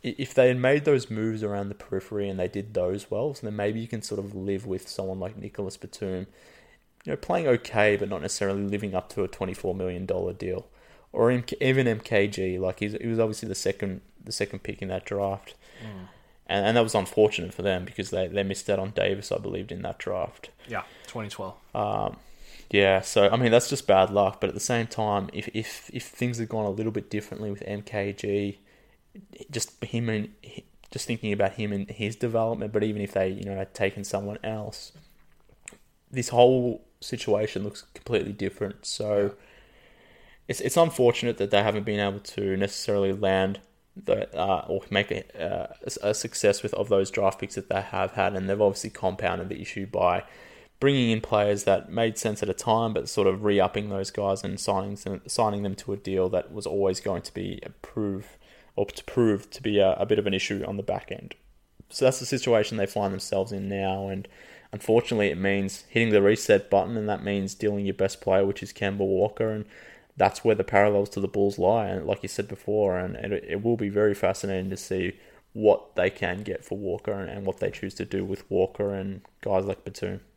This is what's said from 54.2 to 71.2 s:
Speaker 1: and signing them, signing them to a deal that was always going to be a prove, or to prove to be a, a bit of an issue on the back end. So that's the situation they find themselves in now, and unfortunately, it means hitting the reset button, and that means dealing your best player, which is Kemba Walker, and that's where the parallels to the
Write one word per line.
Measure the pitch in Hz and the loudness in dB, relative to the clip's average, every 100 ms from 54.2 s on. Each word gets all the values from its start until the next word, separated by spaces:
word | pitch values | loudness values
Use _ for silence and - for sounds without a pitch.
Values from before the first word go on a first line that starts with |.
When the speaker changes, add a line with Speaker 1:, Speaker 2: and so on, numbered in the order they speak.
| 98 95 | -2 -2
Speaker 1:
and | 98 98 | -4 -6
signing | - 98 101 | -2 -2 -2
them, | 101 98 95 | -8 -8 -8
signing | - - 110 101 | -4 0 0 0
them | 101 | -4
to | 95 - | -6 -6
a | 101 | -6
deal | - 95 92 | -2 0 2
that | 92 - | 0 -2
was | 107 | -8
always | 82 98 98 92 | -4 0 0 0
going | 101 92 | -4 -4
to | - | -6
be | - 95 - | -8 -8 -8
a | - | -14
prove, | - - - 104 98 - - _ - _ | -18 -10 -4 -4 -4 -10 -20 _ -20 _
or | - 101 | -6 -6
to | - | -6
prove | - - 113 101 - | -4 2 4 4 -2
to | - | -8
be | 107 101 | 0 4
a, | 95 | 4
a | - | 4
bit | 101 104 | 2 2
of | 104 | 2
an | |
issue | 95 - 98 - | -2 -2 -4 -4
on | |
the | 101 | -6
back | 98 95 - | -4 -4 -6
end. | - - - _ _ _ _ - | -12 -12 -18 _ _ _ _ -16
So | - | 2
that's | 131 127 | 2 2
the | |
situation | 123 131 - 113 107 | -4 -2 4 4 4
they | 110 | 0
find | 98 - 101 | -2 0 -2
themselves | 95 - 98 98 | -2 -2 -2 0
in | 101 98 | -4 -4
now, | 98 95 95 98 | -2 0 -2 -4
and | 98 - - - - _ | -6 -10 -20 -20 -20 _
unfortunately, | 107 - 113 - 113 101 | -8 4 4 4 2 2
it | 82 | 2
means | 98 98 98 - - | 0 0 -2 -8 -2
hitting | 113 113 | 0 6
the | 104 | 6
reset | 98 110 - 101 - | 6 4 6 4 6
button, | 98 90 | 4 4
and | 117 104 | -2 -2
that | 101 | -2
means | 101 101 98 | -2 -2 -2
dealing | - 104 104 | -2 -2 0
your | 98 | -2
best | 95 95 - | 0 -2 0
player, | - 95 | 2 4
which | 98 101 | 4 0
is | 101 | -10
Kemba | - 101 101 | -4 -4 0
Walker, | 98 95 104 - 110 | 0 2 2 0 -4
and | 107 107 - - - _ | -2 -8 -16 -20 -20 _
that's | - 101 - | 2 2 4
where | 117 | 4
the | 104 | 4
parallels | 95 101 104 101 101 | 4 6 6 4 0
to | |
the | - | -2